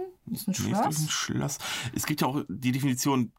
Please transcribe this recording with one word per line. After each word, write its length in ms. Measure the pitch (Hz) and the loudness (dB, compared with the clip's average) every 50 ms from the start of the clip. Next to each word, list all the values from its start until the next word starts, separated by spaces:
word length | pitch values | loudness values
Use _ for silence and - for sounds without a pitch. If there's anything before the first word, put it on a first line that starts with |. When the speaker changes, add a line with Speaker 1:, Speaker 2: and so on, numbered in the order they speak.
| 370 381 - _ - - | -4 -8 -10 _ -10 -8
Speaker 1:
Ist 160 | 233 - - 196 | -8 -6 -2 -2
ein 40 | |
Speaker 2:
Nee, 0 | |
ist, 140 | 190 208 - | -2 0 0
glaub 240 | 202 185 208 247 - | 0 2 2 2 2
ich, 60 | 151 151 | 2 0
Speaker 1:
Schloss? 20 | |
Speaker 2:
ein 100 | 156 151 | 0 0
Schloss. 480 | - - - - - 127 139 143 - - - - - - - 123 - | 0 -2 -2 -2 -2 -2 -2 -2 -4 -6 -6 -6 -6 -4 -4 -4 -4
Es 120 | - - | -4 -2
gibt 160 | - 156 - | -2 0 0
ja 60 | 165 127 | 0 0
auch 140 | 135 147 - - | 0 -2 -2 -4
die 240 | - - 123 127 | -6 -2 0 2
Definition, 600 | 123 135 135 139 123 123 - 147 135 127 117 104 _ | 2 4 2 2 2 2 2 4 4 4 2 0 _